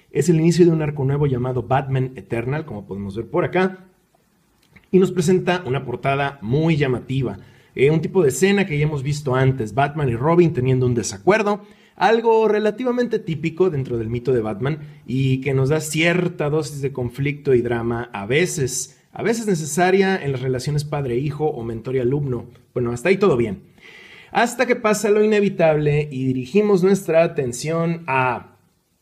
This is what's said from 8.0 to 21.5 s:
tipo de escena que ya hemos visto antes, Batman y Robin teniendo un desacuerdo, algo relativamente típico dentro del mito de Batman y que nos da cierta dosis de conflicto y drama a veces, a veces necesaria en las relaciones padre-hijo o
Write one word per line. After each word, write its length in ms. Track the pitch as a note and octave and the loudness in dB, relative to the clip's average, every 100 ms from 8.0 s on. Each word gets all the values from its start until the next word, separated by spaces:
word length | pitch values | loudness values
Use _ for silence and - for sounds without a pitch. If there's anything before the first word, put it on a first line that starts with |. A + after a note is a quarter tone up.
tipo 200 | F#3 F#3+ | 0 2
de 80 | D3 | 2
escena 380 | C3 F#3+ G3+ F#3+ | 2 2 2 0
que 100 | D3 | 0
ya 60 | |
hemos 180 | D3+ D3 | -2 -2
visto 320 | C3 D3 - | -4 -4 -2
antes, 400 | B2+ C3 C3 G#2+ | 2 2 2 -2
Batman 340 | A2 C#3+ D3+ C#3 | -2 -2 0 -2
y 80 | A2+ | 0
Robin 380 | C#3+ E3+ E3 | 2 4 4
teniendo 320 | C3 B2+ C3 B2 | 2 0 2 2
un 80 | |
desacuerdo, 680 | A#2 G2+ G2 E3+ G#3+ G#3 G#3 - - _ - | 0 -2 -2 2 2 2 -2 -6 -20 _ -2
algo 520 | F#3+ A3+ A3+ A3+ A3 | 2 4 4 4 4
relativamente 720 | G#3+ G#3+ G#3+ B3+ B3 A#3+ A3 | 2 0 -2 -2 0 0 -2
típico 540 | - C#3+ D#3+ D#3 F#3 | -4 -4 -4 0 0
dentro 260 | D3 B2+ A#2 | 0 -2 -4
del 140 | A2 | -4
mito 200 | A#2+ B2 | -4 0
de 100 | B2 | 0
Batman 600 | G#2+ G2+ C3 D3+ - - - | 0 -4 -4 -4 -8 -16 -6
y 340 | B2+ C3+ C3 | -2 0 0
que 140 | C#3 C3+ | 0 0
nos 140 | C3 | 2
da 100 | D#3 | 0
cierta 720 | - D3+ E3 F3 E3+ - D3+ | -2 0 2 2 0 -2 -2
dosis 320 | D3+ D3+ C#3+ | -2 -4 -6
de 100 | C3+ | -6
conflicto 600 | C3+ A#2+ B2+ C#3 D3 C#3+ B2 | -4 -6 -4 -4 -4 2 2
y 80 | |
drama 480 | A#2+ A#2+ A#2 A#2 A#2+ | 2 -2 -2 -4 -6
a 140 | G2+ G2+ | -8 -2
veces, 720 | C#3 F3 D#3 B2+ - - _ _ | 0 0 -2 -4 -4 -10 _ _
a 120 | - | -6
veces 240 | D#3 A3+ G#3+ | -2 -2 0
necesaria 760 | F3 D#3 - F3+ F#3+ F#3+ F#3+ | -2 -2 0 2 4 2 0
en 100 | C#3 | -2
las 80 | C3 | -4
relaciones 420 | C3 B2+ D3 D3 | -2 -4 -2 -4
padre-hijo 640 | D3 D3 C#3 A#2+ D3 D3 | -2 -4 -2 -2 -4 -2
o 160 | D3+ | -2